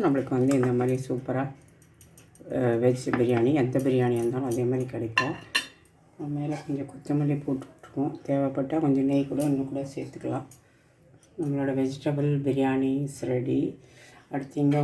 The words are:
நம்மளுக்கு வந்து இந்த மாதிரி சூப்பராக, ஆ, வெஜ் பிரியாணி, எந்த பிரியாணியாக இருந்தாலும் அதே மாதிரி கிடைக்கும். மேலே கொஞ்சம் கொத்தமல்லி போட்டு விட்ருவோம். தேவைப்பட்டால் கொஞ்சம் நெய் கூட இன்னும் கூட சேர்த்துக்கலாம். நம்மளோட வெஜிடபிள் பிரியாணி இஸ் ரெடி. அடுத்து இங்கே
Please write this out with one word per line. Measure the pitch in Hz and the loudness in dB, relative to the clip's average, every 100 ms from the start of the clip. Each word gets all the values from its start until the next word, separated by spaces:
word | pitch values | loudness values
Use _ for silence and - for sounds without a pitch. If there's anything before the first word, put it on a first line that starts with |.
நம்மளுக்கு | 190 135 127 | 2 2 0
வந்து | 131 131 139 | 2 2 4
இந்த | 127 123 | 2 2
மாதிரி | 127 127 - | 2 0 -2
சூப்பராக, | - - 127 135 - - - - - - - - - - 135 | -6 -4 -4 -4 -8 -20 -20 -20 -20 -20 -20 -20 -20 -8 -2
ஆ, | 123 117 | 2 4
வெஜ் | 123 123 - 123 | 4 2 0 0
பிரியாணி, | 120 117 117 151 | 2 4 4 4
எந்த | 123 135 | 2 2
பிரியாணியாக | 135 127 123 120 | 2 2 2 2
இருந்தாலும் | 117 127 135 | 0 -2 -2
அதே | 120 | -2
மாதிரி | 123 127 127 | 0 0 -2
கிடைக்கும். | 117 113 113 135 175 - - - - _ _ _ - 147 147 | -4 -2 0 -2 -4 -4 -4 -4 -14 _ _ _ -12 -6 -4
மேலே | 147 147 - | -4 -6 -6
கொஞ்சம் | 139 139 | -6 -6
கொத்தமல்லி | - - 147 147 139 143 | -12 -2 0 2 0 -2
போட்டு | 131 - | -4 -6
விட்ருவோம். | - - - 147 170 | -18 -12 -4 -4 -4
தேவைப்பட்டால் | - 139 139 135 135 156 | -2 0 0 -2 -2 0
கொஞ்சம் | 151 135 135 | 2 2 4
நெய் | 139 139 | 2 0
கூட | 139 | 0
இன்னும் | 147 139 135 | 2 2 -2
கூட | 139 147 - | -6 -8 -8
சேர்த்துக்கலாம். | 135 - - 127 - - _ _ _ _ _ - - - | -12 -10 -6 -6 -8 -18 _ _ _ _ _ -20 -20 -6
நம்மளோட | 147 139 139 131 | -4 0 0 0
வெஜிடபிள் | 131 139 151 143 147 143 139 | -2 -2 -2 0 2 2 0
பிரியாணி | 135 135 131 135 135 | 2 2 2 2 0
இஸ் | 143 - - | -2 -6 -2
ரெடி. | 127 131 131 160 - - - - - - | -2 0 0 0 -4 -18 -20 -20 -20 -10
அடுத்து | 139 135 - | -8 -6 0
இங்கே | 143 147 | 4 4